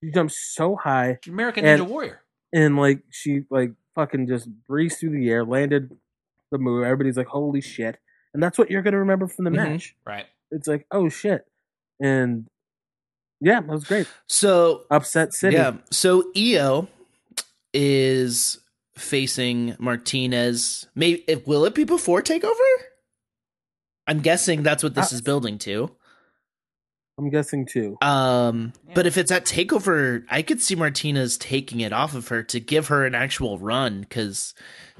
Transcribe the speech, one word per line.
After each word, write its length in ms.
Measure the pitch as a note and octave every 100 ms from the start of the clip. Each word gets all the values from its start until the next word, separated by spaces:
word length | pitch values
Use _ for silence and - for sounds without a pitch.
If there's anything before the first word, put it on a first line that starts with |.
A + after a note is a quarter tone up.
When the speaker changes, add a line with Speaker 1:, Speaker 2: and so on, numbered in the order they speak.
Speaker 1:
She 60 | D#3+
jumps 260 | D#3+ D#3 -
so 380 | - - E3 G3
high. 420 | D3+ C3+ B2 B2 -
Speaker 2:
American 380 | F3+ A#3 A3+
Speaker 1:
And 160 | D#3 D3
Speaker 2:
Ninja 60 | F3+
Warrior. 320 | C4+ C#4 - _ _ _
Speaker 1:
And, 240 | E3 D3+ C#3+
like, 220 | C#3 C#3 _
she, 360 | - D3+ C#3+ C#3
like, 240 | C3+ B2+ A2+ _
fucking 340 | - D3 C#3 B2
just 180 | B2 A#2 A2 _
breezed 300 | C#3 E3 -
through 180 | E3 D3
the 120 | B2
air, 160 | A#2 A#2
landed 440 | B2+ C#3+ C#3+ C3 - _ _ _ _ _
the 60 | C#3
move. 260 | B2+ A#2+
Everybody's 320 | B2 C3 C3+ B2+
like, 120 | B2+
"Holy 340 | C#3+ D3 C#3+
shit." 340 | C3+ - A2+ A2+ _ _ _
And 80 | C#3+
that's 160 | E3+ -
what 120 | A#3
you're 120 | G3
gonna 160 | F#3+ G3
remember 280 | G3 F#3+ F#3
from 180 | - F3+
the 40 |
Speaker 3:
Mm-hmm. 220 | E3+ D#3
Speaker 1:
match. 240 | D#3 - _ -
Speaker 2:
Right. 200 | G#2 G2+ _ _
Speaker 1:
It's 180 | D#3 D3
like, 160 | D3 -
"Oh, 180 | G3+ F3
shit." 380 | - G#3 F3+ - _ _ _ _ _
And, 500 | C#3 C3+ B2 A#2+ A2+ _ _ _ _ _ _ _ _ _
yeah, 220 | D3+ A#3
that 40 | D3+
was 140 | D#3
great. 220 | C#3+ G#3 E3 - _
Speaker 3:
So 560 | - G3+ F3+ E3+ D#3 -
Speaker 1:
Upset 420 | D3 C#3 E3 D#3+
City. 240 | - F#3+ E3
Speaker 3:
Yeah. 220 | D3 A#2+ _
So 400 | - F#3 F#3 F3+ -
Io 500 | A3+ G3+ C#3 C3+ F#3 _ _ _ _ - - _ _
is 840 | - C#3+ C#3 C3 C3 B2+ A#2+ - - _ _ _
facing 800 | - - C#3+ C3 - B2 A#2+ A#2+ G#2+
Martinez. 1080 | B2 A#2+ A#2+ C3+ B2+ B2 A#2+ A#2+ - - -
Maybe, 300 | - E3 E3+ -
if, 200 | - C3
will 180 | D3
it 100 | E3+
be 100 | A#3
before 360 | D4+ E4+ - F3
TakeOver? 320 | - E4 G4+ A4+ C5 B4+ - _ _ _ _ _ _ _ _ _ _ _ -
I'm 140 | D#3
guessing 420 | D3+ F3 F3+ D#3+
that's 200 | D3+ D3
what 120 | D3+
this 200 | A#2+ F#3
Speaker 1:
Uh, 20 | B2
Speaker 3:
is 60 |
building 340 | A#2+ C#3+ A#2+ G#2
to. 300 | G#2 G2+ C3+ _ _ _ _ _ _ _ _ _ _ _ _ -
Speaker 1:
I'm 140 | C#3+
guessing 340 | D3 D3 C#3+
too. 320 | C3 - G#2+ G2+
Speaker 3:
Um, 720 | C#3+ C#3 C3 B2 A#2+ A#2 A2+ - -
Speaker 2:
Yeah. 60 |
Speaker 3:
but 120 | - F3
if 100 | F3+
it's 140 | F3
at 160 | F3+ F3
TakeOver, 800 | - F#3 C4+ F#3+ D#3+ C3+ A#2+ -
I 140 | C3+
could 180 | D#3+ D4
see 140 | -
Martinez 640 | F#3 D#3 C#3+ D3+ C#3+ B2+ -
taking 420 | - C3+ C3+ A#2
it 100 | A2
off 220 | G#2+ D3
of 140 | C#3 A#2
her 140 | A#2
to 180 | A2+ B2
give 280 | A2+ D3 D#3
her 180 | D3 C3+
an 80 |
actual 440 | B2 C3 - B2+ G2
run, 460 | G2 A#2+ C3 G2+
'cause 480 | G2+ - G#2+ G2 - - - - - -